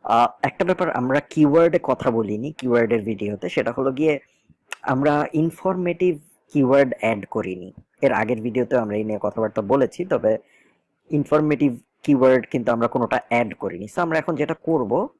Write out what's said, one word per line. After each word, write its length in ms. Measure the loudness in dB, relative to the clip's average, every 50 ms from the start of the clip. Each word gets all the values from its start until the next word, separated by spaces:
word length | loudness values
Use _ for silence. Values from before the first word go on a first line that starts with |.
| 0
আহ, 240 | 2 4 4 4 2 0 _
একটা 240 | -6 -6 -2 -2 -2
ব্যাপার 260 | -2 0 0 -2 -2
আমরা 280 | -2 -2 -2 0 0 0
কিওয়ার্ডে 600 | -2 _ 2 2 4 6 6 6 4 6 2 0 0
কথা 280 | 0 -4 0 0 0
বলিনি 400 | 0 0 -2 -2 -4 -6 -6 -10
কিওয়ার্ডের 500 | -10 -6 -2 2 2 2 4 2 0 -2
ভিডিওতে, 480 | 0 -4 -6 -4 -4 -6 -6 -6 -8 -4
সেটা 220 | -4 -2 -2 -2
হলো 200 | -4 -2 -4 -4
গিয়ে 280 | -2 0 0 0 0 0 _ _ _ _ _ _ _ _ _ _ -18 _
আমরা 460 | -4 -2 0 2 2 2 2 2 0 0 0
ইনফরমেটিভ 840 | 0 0 0 -2 -2 -4 -2 -2 0 -2 -4 -2 0 0 0 0 -2 _ _ _ _ _ _ 0
কিওয়ার্ড 400 | 0 4 4 6 4 4 4 0 -4
অ্যাড 260 | -2 -2 -2 -4 -8 _
করিনি। 440 | -6 -6 -4 -4 -8 -10 -12 -18 -18 -20 -20 _ _ _
এর 100 | 0 0
আগের 300 | 0 0 -2 -2 -4 -4
ভিডিওতে 360 | -4 -4 -2 -2 -2 0 0
আমরা 180 | -2 -2 -2 -4
এই 80 | -4 -4
নিয়ে 160 | -4 -6 -4
কথাবার্তা 400 | -4 -4 -4 -2 -4 -2 -4 -6
বলেছি, 440 | -2 0 2 2 2 0 -2 -8 -4
তবে 320 | -4 -4 0 0 0 0 0 _ _ _ _ _ _ _ _ _ _ _ _ _ _
ইনফরমেটিভ 720 | -4 -4 0 2 0 2 2 0 0 2 0 0 0 -4 _ _ _ _ 0
কিওয়ার্ড 440 | 2 2 4 6 6 4 4 2 -2
কিন্তু 220 | -6 -4 -2 -2
আমরা 160 | 0 0 0
কোনোটা 340 | 0 0 -2 -2 0 -2 -4 -2 _
অ্যাড 240 | -2 -2 -2 -2 -6
করিনি। 320 | _ -8 -8 -8 -8 -12
So 160 | -8 -4 -4
আমরা 180 | -2 0 0 -2
এখন 160 | -2 -2 -4
যেটা 180 | -4 -4 -4 -4
করব 540 | _ -2 -2 0 0 0 0 -2 -2 -2 -4 _